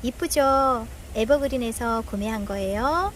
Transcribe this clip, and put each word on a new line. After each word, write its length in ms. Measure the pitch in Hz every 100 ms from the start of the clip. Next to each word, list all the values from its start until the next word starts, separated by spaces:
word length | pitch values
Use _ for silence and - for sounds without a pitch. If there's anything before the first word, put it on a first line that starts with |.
이쁘죠? 800 | 233 - 339 302 269 269 269 247 226 - - 214
에버그린에서 840 | 226 285 277 262 233 226 233 226 226
구매한 380 | 202 214 220 196
거예요. 640 | 196 190 202 262 330 392